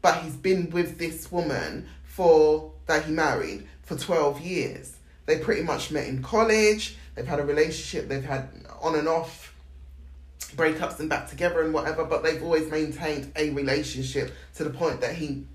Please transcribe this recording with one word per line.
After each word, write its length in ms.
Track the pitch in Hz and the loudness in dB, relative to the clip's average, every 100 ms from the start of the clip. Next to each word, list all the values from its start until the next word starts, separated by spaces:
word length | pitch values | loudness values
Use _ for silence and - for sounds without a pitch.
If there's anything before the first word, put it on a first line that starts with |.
but 140 | 180 170 | 4 2
he's 120 | 165 | -4
been 360 | 131 190 190 170 | -4 2 2 2
with 280 | 170 170 - | 0 -2 -2
this 320 | 165 160 - | -6 -6 -6
woman 580 | 175 165 120 78 - - - | -4 -2 -2 -4 -8 -12 -16
for, 720 | - - 175 156 151 156 156 - - | -16 2 8 10 8 4 0 -14 0
that 180 | 151 | 0
he 80 | 156 | 2
married 540 | 156 151 117 80 101 - - | 0 2 2 -2 -8 -12 -20
for 140 | - 147 | -10 -8
twelve 440 | - 165 143 139 | 0 2 2 0
years. 560 | 170 180 - - - - - - - | -4 -4 -4 -6 -14 -20 -20 -14 0
They 120 | 156 | 0
pretty 240 | - 214 | 2 0
much 280 | 165 143 - | 0 -4 -2
met 160 | 151 139 | -4 -2
in 140 | 131 | -6
college. 760 | 131 220 220 220 214 214 - - - | 0 2 4 6 6 4 -2 -10 -14
They've 120 | - 127 | -10 -4
had 120 | 143 | -2
a 40 | |
relationship. 640 | 143 147 156 - - 160 - | 0 4 4 2 -6 -6 -4
They've 160 | 135 | -6
had 240 | 131 135 - - - - | -4 -6 -6 -14 -18 -6
on 140 | 160 156 | -2 0
and 120 | 156 | 2
off 460 | 165 165 - - - - - - - - - - - - 139 | 0 -2 -12 -18 -20 -20 -20 -20 -18 -20 -20 -20 -16 -12 0
breakups 440 | 160 156 - - | 2 2 -4 -4
and 80 | 156 | -2
back 200 | 143 - | -2 -4
together 340 | - 175 170 | -2 0 2
and 100 | 160 | 2
whatever, 300 | 156 151 156 | 0 0 -2
but 180 | 156 151 | 0 2
they've 200 | 160 156 | 2 0
always 280 | 165 160 156 | 2 2 2
maintained 640 | 151 151 135 160 147 127 156 | -2 -2 -2 -4 -4 -6 -2
a 140 | 151 | -2
relationship 840 | 139 139 143 151 131 127 139 - - - - | 0 0 0 -2 -6 -4 -2 -4 -8 -18 -6
to 80 | |
the 60 | 151 | -6
point 300 | 131 165 127 | 0 -2 0
that 140 | 120 | -4
he 300 | 165 151 139 - | -2 -6 -6 -8